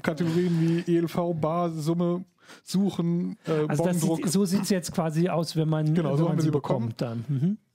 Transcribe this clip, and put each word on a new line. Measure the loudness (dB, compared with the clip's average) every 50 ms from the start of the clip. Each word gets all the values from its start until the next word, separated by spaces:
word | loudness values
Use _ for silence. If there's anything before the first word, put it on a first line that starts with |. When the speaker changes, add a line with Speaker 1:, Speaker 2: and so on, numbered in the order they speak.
| -4
Speaker 1:
Kategorien | -4 -2 0 -2 0 2 2 2 2 2 2 2 2 2 0 0
wie | 2 2
E | 2
L | 2 0
V, | -2 -2 -2 -2 -2
Bar, | -2 -2 0 0 0 -2 -2
Summe, | -2 -4 -2 -2 0 0 0 0 0 -2 -4 -10 _ _ _ -20 -20 -20 _
Suchen, | -4 0 2 2 2 0 0 0 0 0 0 -2 -4 -8 -10 _ -2
äh, | 0 0 0
Speaker 2:
Also | 0 2 2 2
das | 2 2 2
Speaker 1:
Bondruck. | 2 0 0 0
Speaker 2:
sieht, | 0 0 2
so | 2 2
sieht's | 2 0 0 0 0
jetzt | 0 -2 -2 -2 -4
quasi | -2 -2 0 0 0 0 0
aus, | 0 -2 -2 -2 -2
wenn | -2 0 0
man, | 0 0 2 2 2
Speaker 1:
Genau, | 2 2 2
Speaker 2:
wenn | 2
Speaker 1:
so | 2 2
Speaker 2:
man | 2
Speaker 1:
haben | 2 2
wir | 2
Speaker 2:
sie | 2
Speaker 1:
sie | 0
bekommen. | 0 0 0 -2 -2 -2 -4
Speaker 2:
bekommt | -4 -4 -6
dann. | -4 -4 -6 -4 -4
Mhm. | -2 0 0 0 -2 -2 _ _ _